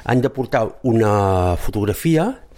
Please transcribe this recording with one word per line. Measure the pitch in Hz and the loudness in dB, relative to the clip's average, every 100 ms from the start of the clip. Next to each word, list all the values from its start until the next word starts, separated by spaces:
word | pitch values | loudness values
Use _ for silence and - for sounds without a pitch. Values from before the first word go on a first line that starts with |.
| - | -2
han | 123 | 0
de | 127 | 0
portar | 131 120 131 110 - | -4 -4 -2 -4 -4
una | 131 113 107 104 98 95 90 87 | 0 2 2 2 2 2 0 -2
fotografia | - 104 101 98 165 160 190 262 - | -2 -2 -2 -2 0 0 0 -6 -14